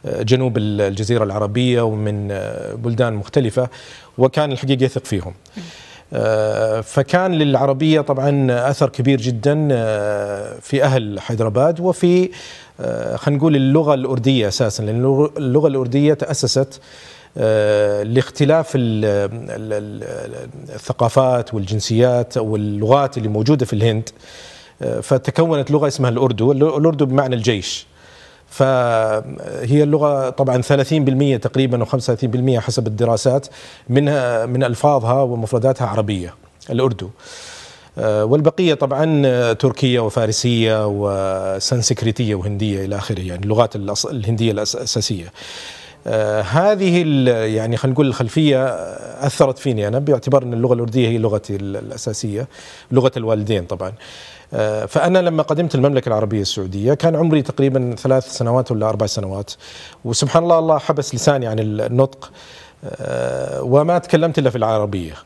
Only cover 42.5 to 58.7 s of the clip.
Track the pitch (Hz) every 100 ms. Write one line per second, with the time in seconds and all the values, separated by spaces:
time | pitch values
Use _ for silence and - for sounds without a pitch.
42.5 | 101 107 98 95 101 - 95 92 87 101
43.5 | 107 113 104 101 101 - 127 104 113 113
44.5 | 104 107 - 113 117 - 95 82 - -
45.5 | - - - - - 113 110 107 107 98
46.5 | 135 202 208 190 175 160 139 127 117 110
47.5 | 110 113 117 135 131 139 - 120 156 151
48.5 | 131 131 87 87 - - - 139 - 139
49.5 | 127 139 110 101 123 147 127 131 135 123
50.5 | 117 120 120 117 123 117 113 110 104 -
51.5 | 101 98 101 107 120 - 107 110 101 135
52.5 | - - - - 123 127 123 110 110 104
53.5 | 104 85 90 92 110 - - - - -
54.5 | 113 107 107 110 156 170 185 175 160 151
55.5 | 151 175 139 139 135 120 107 107 107 98
56.5 | - 92 98 113 147 165 156 165 151 135
57.5 | - 139 131 123 113 135 131 - - 117
58.5 | 123 120